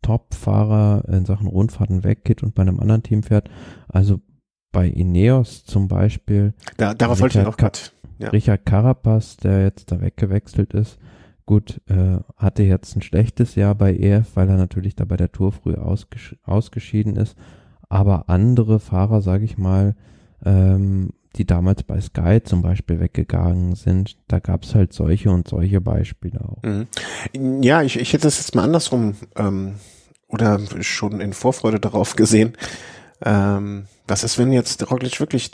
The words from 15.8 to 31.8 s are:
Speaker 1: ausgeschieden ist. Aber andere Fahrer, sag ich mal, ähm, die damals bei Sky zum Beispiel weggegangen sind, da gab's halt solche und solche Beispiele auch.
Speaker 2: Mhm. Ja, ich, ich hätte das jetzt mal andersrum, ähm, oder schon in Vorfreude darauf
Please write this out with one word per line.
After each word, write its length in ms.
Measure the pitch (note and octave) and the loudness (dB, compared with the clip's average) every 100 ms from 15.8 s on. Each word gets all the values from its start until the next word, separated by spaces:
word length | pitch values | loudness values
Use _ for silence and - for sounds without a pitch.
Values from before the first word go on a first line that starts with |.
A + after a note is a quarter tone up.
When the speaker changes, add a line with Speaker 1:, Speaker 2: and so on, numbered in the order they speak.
| - F#2+ - A#2 - - | -4 -6 -6 -20 -20 -18
Speaker 1:
ausgeschieden 720 | - G2+ - - - G#2+ G#2+ G#2 | -2 -2 -2 -10 -4 -2 -2 -2
ist. 200 | A2 - - - _ _ _ | -4 -6 -20 -20 _ _ _
Aber 400 | F#2+ G2 F#2 - | 0 2 2 2
andere 500 | F2+ A2 B2 A2 A2 | 2 4 2 2 0
Fahrer, 420 | - F#2 G2+ A2 | 0 -2 2 2
sag 200 | G2 F#2 | 2 0
ich 160 | A2 - | -2 -4
mal, 380 | F#2 F#2+ G2+ G2+ - - _ _ - | 0 2 2 -2 -10 -20 _ _ 0
ähm, 640 | F#2+ F#2+ F#2+ G2 F#2+ F#2 - _ - | 4 4 4 2 -2 -4 -8 _ -8
die 100 | G2 | 0
damals 380 | F2 F2+ G2 | 2 2 0
bei 160 | - - | -2 -6
Sky 400 | F#2+ - E2+ A2 | -6 -2 2 2
zum 180 | - F2+ | 2 0
Beispiel 380 | E2+ F#2 - E2 | 0 -2 -2 -2
weggegangen 760 | F2 - - F2 E2+ F2+ F2+ F2+ | -2 -2 -2 0 0 0 -2 -4
sind, 420 | - F#2 G2 - _ | -2 -2 -4 -8 _
da 120 | F#2 | -4
gab's 340 | - F2 - A2 | -2 -6 0 2
halt 180 | F#2 | 2
solche 380 | - D#2 G2 G#2+ | 0 -2 0 2
und 160 | F2+ E2+ | 0 0
solche 320 | - F2+ G2 | -2 0 0
Beispiele 640 | F#2 D#2+ F#2 - F2 - | 0 -2 -4 -8 -10 -10
auch. 200 | - - | -10 -8
Speaker 2:
Mhm. 240 | A#2 G2+ A#2 - - - - C3+ C3 C3+ | -6 -6 -6 -10 -12 -12 -12 -6 -4 2
Ja, 200 | B2+ D#3+ | 4 4
ich, 160 | C#3 A#2+ | 2 -2
ich 140 | B2+ | -2
hätte 100 | D3 | 0
das 140 | D3+ - | 0 0
jetzt 180 | - A#2 | -2 0
mal 80 | |
andersrum, 520 | G#2+ E3 D#3+ B2+ A2 G2+ - - | 2 0 0 -2 -2 -4 -12 -4
ähm, 400 | G#2 G2 F#2+ G2+ - - _ _ _ | -4 -2 -6 -12 -18 -20 _ _ _
oder 320 | G#2+ A2+ G2+ G2+ - | 0 2 2 -2 -8
schon 400 | F#2 - G#2 G#2 | -8 -6 -6 -6
in 120 | G2+ | -8
Vorfreude 460 | F#2+ B2 C3 A2+ | -2 -2 0 -2
darauf 360 | A2 | -2